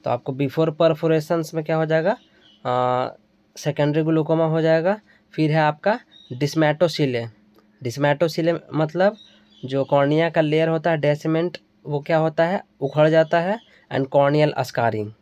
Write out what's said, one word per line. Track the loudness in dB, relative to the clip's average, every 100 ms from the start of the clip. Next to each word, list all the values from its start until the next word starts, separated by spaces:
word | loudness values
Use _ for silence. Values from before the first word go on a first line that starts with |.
तो | -4
आपको | -4 -6
before | -4 -4 0 -2
perforations | 2 0 2 0 0 0 -4 -4
में | -8 -4
क्या | -2
हो | 0
जाएगा, | 0 0 -4 _ _ _ _ -2
अ, | 0 0 0 -4 -8 _ _ _ -8
सेकेंडरी | -6 0 0 2
ग्लूकोमा | 0 0 0 0 0
हो | 0
जाएगा। | 2 2 0 -4 _ _ _
फिर | -2 0
है | 2
आपका | 2 0 -2 -2 _ -20 _
dysmatocylae, | -4 -2 2 0 2 0 0 -2 -2 -6 _ _ _ _ _
dysmatocylae | -10 0 0 2 0 0 -2 -2 -4
मतलब | -2 -2 2 0 0 _ _ _ _ -6
जो | -4
कॉर्निया | 2 2 4 2 2
का | 0
लेयर | 0 2 0
होता | 0 0
है | 0
डेसिमेंट, | 0 0 -2 -2 -2 -6 _ _ -8
वो | -8
क्या | 0 0
होता | 0 0 0
है, | -2 -8 _
उखड़ | -4 2 4
जाता | 4 2 0
है | -2 -6 _ _ _
and | -6 0
corneal | 2 4 4 2 0
scarring। | -4 -2 -2 -2 -8 -12